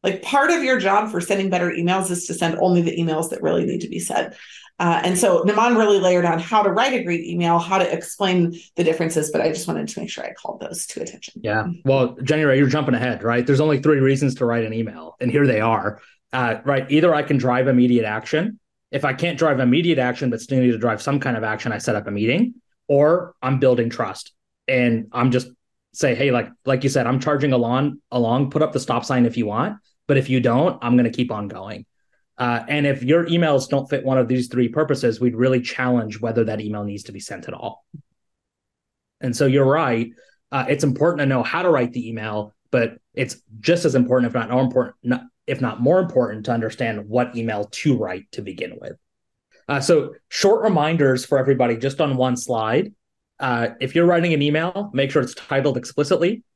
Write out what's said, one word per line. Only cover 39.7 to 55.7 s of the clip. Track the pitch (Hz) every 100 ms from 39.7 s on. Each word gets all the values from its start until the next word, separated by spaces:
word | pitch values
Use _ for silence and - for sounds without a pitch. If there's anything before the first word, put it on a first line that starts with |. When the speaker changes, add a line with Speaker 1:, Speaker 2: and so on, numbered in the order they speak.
| 147 147 117 117 - _ _ _
Speaker 2:
Uh, | 135 -
it's | 139
important | 156 123 160 147
to | 139
know | 131
how | 117 165
to | 180
write | 147 120
the | 123 110
email, | 113 110 107 107 _ _
but | 127 113 - _
it's | - 127 - _ 110
just | - 170
as | 160 127
important, | 120 127 120
if |
not | 123 110
more | 123
important, | 131 127 123 -
not, | - 247 - _ -
if | 135
not | 123 110
more | 123 185
important, | 170 131 117 110
to | 107
understand | 117 113 - 117 104 104
what | 120 120 117
email | 113 104
to | 104 - 151 123
write | 98 92 -
to | -
begin | 98 87 90 -
with. | - - _ _ _ _ _ _ -
Uh, | 143
so | 139 165 143 - _
short | - 202 180
reminders | 214 170 151 165 139 127
for | - 139
everybody | 127 127 120 113
just | 135 139
on | 151 131
one | 127 123
slide. | - 117 110 127 208 _ _ _ _ _
Uh, | 135 120 117 -
if | 131 160
you're | 170
writing | 170 175
an | 151
email, | 143 151 170 190 208
make | 131 139
sure | 143
it's | 123
titled | - - 139 139